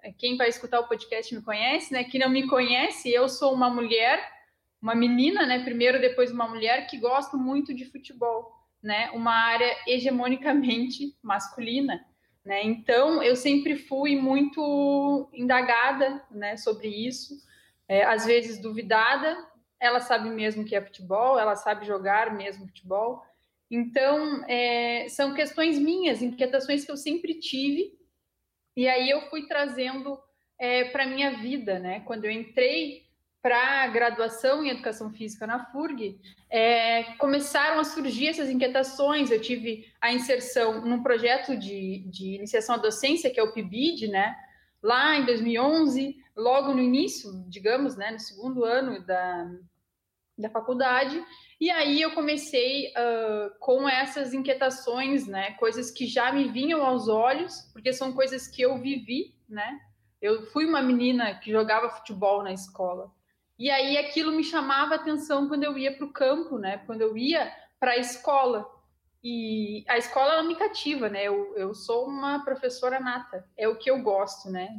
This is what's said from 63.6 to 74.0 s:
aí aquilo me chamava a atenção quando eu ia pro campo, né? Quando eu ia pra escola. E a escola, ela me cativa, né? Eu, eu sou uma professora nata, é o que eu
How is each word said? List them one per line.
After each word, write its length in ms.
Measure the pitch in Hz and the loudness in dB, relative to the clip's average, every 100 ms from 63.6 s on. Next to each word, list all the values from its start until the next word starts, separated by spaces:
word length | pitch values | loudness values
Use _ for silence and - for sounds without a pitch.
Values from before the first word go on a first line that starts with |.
| 254 | 0
aí 260 | 269 269 285 | 2 2 0
aquilo 340 | 285 320 311 | 0 -2 0
me 120 | 311 | 0
chamava 500 | 311 320 269 269 302 | 0 -2 0 2 2
a 40 | 311 | 0
atenção 500 | 311 302 - 285 277 | -2 -4 -2 0 0
quando 160 | 294 | 0
eu 120 | 294 269 | -2 -2
ia 220 | 269 269 | -4 -4
pro 160 | 262 | -8
campo, 460 | - 262 302 330 247 | 0 2 2 -2 -6
né? 240 | 196 196 - | -4 -6 -8
Quando 160 | 220 | -2
eu 160 | 220 220 | -2 0
ia 340 | 262 330 247 - - _ | 0 0 -2 -6 -20 _
pra 180 | 254 240 | 0 2
escola. 720 | 254 - - 277 254 220 208 - _ _ _ _ | 0 -4 2 4 4 2 -4 -14 _ _ _ _
E 600 | 240 233 220 220 208 214 - | -8 -6 -4 -2 -2 -4 -2
a 80 | 240 | 0
escola, 360 | - 277 277 | 0 2 4
ela 100 | 320 | 4
me 120 | 320 330 | 0 0
cativa, 540 | 415 415 294 285 220 | -2 -2 -4 -2 -2
né? 140 | 196 | -2
Eu, 340 | 202 202 202 208 | -2 -2 -2 -4
eu 160 | 190 | -6
sou 340 | 208 - 233 269 | -6 -4 -2 -2
uma 380 | 277 277 285 277 | -4 -4 -4 -4
professora 540 | 262 254 247 254 262 | -4 -4 -4 -2 -2
nata, 440 | 254 247 - 185 - - | -2 -6 -8 -14 -14 -4
é 100 | 220 | -2
o 80 | 220 | 0
que 140 | 269 | 0
eu 140 | 262 | 0